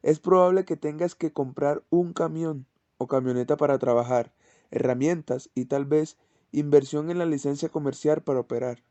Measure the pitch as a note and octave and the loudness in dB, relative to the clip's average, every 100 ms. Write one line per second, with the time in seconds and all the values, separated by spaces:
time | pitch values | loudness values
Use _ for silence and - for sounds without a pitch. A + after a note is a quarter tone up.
0 | - D#3 F3+ F#3 F3+ F#3 F#3+ D#3 D3+ D3+ | 0 0 4 4 6 4 0 -4 -6 -4
1 | F3 - D#3+ - C3+ C3 C#3+ D3 _ E3+ | -4 -4 -6 -4 -6 -2 -2 -2 _ 0
2 | F3 E3 E3 D#3+ E3 D3 C3 _ _ _ | 0 -2 -4 -2 -6 -6 -12 _ _ _
3 | B2+ C3+ B2+ B2 B2 D3 D3 C#3 B2+ A#2+ | -2 0 0 -2 0 2 2 2 2 2
4 | A#2+ B2 A#2 _ _ _ _ - A#2+ B2+ | 2 0 -2 _ _ _ _ -4 -2 0
5 | D3 F3 D3 B2+ - - B2 C#3 C#3 D3+ | 0 -2 -4 -8 -6 -8 -4 -4 0 0
6 | D#3 - _ _ _ - D3 C#3+ C3+ D3 | -2 -10 _ _ _ -4 4 4 4 -6
7 | D#3 F3 E3 D3 C#3+ C#3+ D#3+ E3 C#3+ C3 | -4 -4 -2 -2 -2 -4 -4 -4 -6 -2
8 | D3+ D#3 D3 C3 A#2 A#2+ B2 A#2+ _ | 0 0 0 -2 -2 -4 -6 -8 _